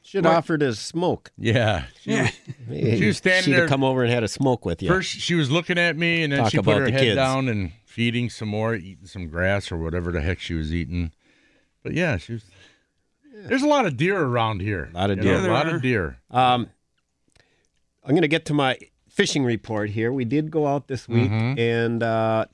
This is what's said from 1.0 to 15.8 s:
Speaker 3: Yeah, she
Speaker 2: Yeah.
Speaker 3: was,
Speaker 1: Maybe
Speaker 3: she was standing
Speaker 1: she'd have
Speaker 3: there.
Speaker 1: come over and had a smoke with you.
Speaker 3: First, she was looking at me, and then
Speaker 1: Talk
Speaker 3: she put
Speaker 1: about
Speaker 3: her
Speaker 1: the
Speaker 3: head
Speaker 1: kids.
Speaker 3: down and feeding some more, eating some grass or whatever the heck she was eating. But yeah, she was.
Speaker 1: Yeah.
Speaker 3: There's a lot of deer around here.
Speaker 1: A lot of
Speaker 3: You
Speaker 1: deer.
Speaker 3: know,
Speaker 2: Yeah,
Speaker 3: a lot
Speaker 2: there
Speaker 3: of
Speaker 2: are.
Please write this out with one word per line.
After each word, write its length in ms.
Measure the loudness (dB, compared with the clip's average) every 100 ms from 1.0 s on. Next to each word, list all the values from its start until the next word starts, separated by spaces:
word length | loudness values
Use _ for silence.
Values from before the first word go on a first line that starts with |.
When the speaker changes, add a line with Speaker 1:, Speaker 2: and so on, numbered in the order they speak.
| -2 -2 -8 -4
Speaker 3:
Yeah, 460 | 0 2 2 0 -4 -10
she 80 | -2
Speaker 2:
Yeah. 100 | 0
Speaker 3:
was, 80 | 0 -4 -12 -16 -10
Speaker 1:
Maybe 300 | -2 0 2
Speaker 3:
she 80 | 2
was 120 | 2
standing 260 | 2 2
Speaker 1:
she'd 80 | 4
have 80 | 4
Speaker 3:
there. 60 | 4
Speaker 1:
come 160 | 2
over 180 | 2 2
and 80 | 2
had 120 | 2
a 40 | 0
smoke 380 | 0 0 0 -2
with 160 | -2
you. 80 | 0
Speaker 3:
First, 220 | 0 -2
she 240 | -6 -2 0
was 160 | 0
looking 260 | 0 0 0
at 180 | 0 0
me, 280 | -2 0
and 100 | 0
then 60 | 0
Speaker 1:
Talk 120 | 0
Speaker 3:
she 60 | 2
put 80 | 2
Speaker 1:
about 100 | 2
Speaker 3:
her 60 | 2
Speaker 1:
the 40 |
Speaker 3:
head 80 | 2
Speaker 1:
kids. 140 | 2 2
Speaker 3:
down 300 | 2 0 -2
and 220 | -2 -4 -8 _
feeding 440 | -4 -2 -2 -4
some 160 | -6 -6
more, 240 | -4 -2 -4
eating 300 | -8 -18 -16
some 220 | -12 -8
grass 440 | -2 0 0 -2
or 60 | -6
whatever 340 | -4 -4 -2
the 100 | -2
heck 180 | -2 -4
she 140 | -4 -4
was 180 | -2
eating. 380 | -2 -4 -4 -4 -8 _ _ _ _ _ _
But 100 | -6
yeah, 240 | -2 0 -2
she 160 | -6
was. 120 | -12 -14 -20 -20 _ _ _ _ _ _ -16
Speaker 1:
Yeah. 120 | -4
Speaker 3:
There's 160 | 0
a 40 | 2
lot 180 | 4 2
of 120 | 0
deer 200 | 0 0
around 420 | 0 2 0 0
here. 280 | -2 -4 -4
Speaker 1:
A 20 | -2
lot 140 | 0
of 60 | 2
Speaker 3:
You 60 |
Speaker 1:
deer. 100 | 2
Speaker 3:
know, 100 | 2 2
Speaker 2:
Yeah, 60 |
Speaker 3:
a 20 |
lot 120 | 0 0
Speaker 2:
there 100 |
Speaker 3:
of 40 |
Speaker 2:
are. 40 | 0